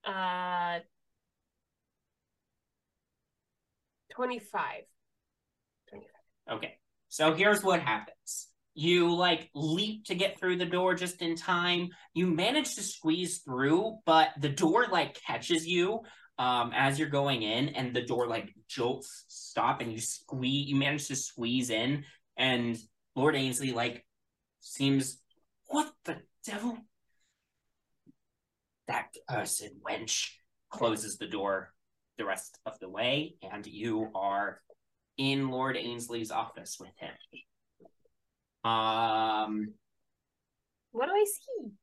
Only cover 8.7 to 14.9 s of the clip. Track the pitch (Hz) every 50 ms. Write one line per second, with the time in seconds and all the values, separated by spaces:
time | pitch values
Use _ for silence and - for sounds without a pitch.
8.7 | _ 147 147 170 175 175 170 170 170 170 180 175 170 160 - - _ 143 156 156
9.7 | 165 185 208 214 214 214 - - 185 175 190 190 - - 180 185 180 175 180 170
10.7 | 175 180 185 185 185 180 180 175 - - 175 165 165 170 - - 185 180 175 180
11.7 | 175 175 175 180 - - - - _ 165 185 180 160 156 185 226 269 302 277 -
12.7 | - 214 - - - - - 160 160 180 180 170 - - - 139 127 127 135 143
13.7 | 160 185 214 220 - - _ 165 160 160 156 151 - 143 143 143 139 - 170 160
14.7 | 180 233 247 -